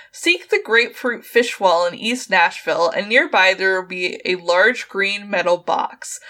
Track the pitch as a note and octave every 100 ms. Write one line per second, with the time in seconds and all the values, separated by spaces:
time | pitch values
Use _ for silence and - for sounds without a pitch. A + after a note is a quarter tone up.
0 | - - E4 F4 - G#4 - A3+ A#3+ -
1 | B3 A3+ - A#3 B3 - F#3+ E3+ F3 E3+
2 | A3 B3 - F#3+ E3+ - E3 D#3 E3+ -
3 | G3+ B3 F4 G#3 F#3+ F#3 F#3+ F#3 F3+ F3+
4 | F3+ - - F3+ F3 F3+ G#3+ B3 - G3
5 | G3 G3+ G3+ G3 F3 F3 E3+ - - -
6 | - -